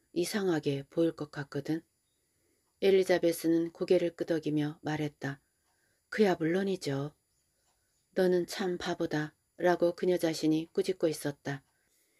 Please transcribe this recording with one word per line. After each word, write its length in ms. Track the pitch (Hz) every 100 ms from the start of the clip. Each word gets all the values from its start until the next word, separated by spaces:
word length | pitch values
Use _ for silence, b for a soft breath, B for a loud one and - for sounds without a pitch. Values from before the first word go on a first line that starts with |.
| _
이상하게 720 | 170 175 214 190 156 147 139 139
보일 240 | 170 165
것 180 | 160 147
같거든." 520 | 151 139 143 147 165 - _ _ _ _ _ _ _ _ _
엘리자베스는 920 | 196 190 185 175 170 165 165 165 170
고개를 440 | - 180 180 170 -
끄덕이며 640 | 170 160 151 151 147 -
말했다. 640 | 151 151 147 - 143 139 _ _ _ _ _ _ _
"그야 280 | - 202 170
물론이죠." 800 | 160 185 196 180 143 139 147 - _ _ _ _ _ _ _ _ _
"너는 340 | - 185 180 170
참 320 | - 185 180
바보다."라고 1160 | 180 170 170 151 151 - _ - 175 170 175
그녀 220 | 175 180 175
자신이 540 | 165 156 156 156 165
꾸짖고 340 | - 190 185 165
있었다. 560 | 151 147 143 139 139 - _ _ _ _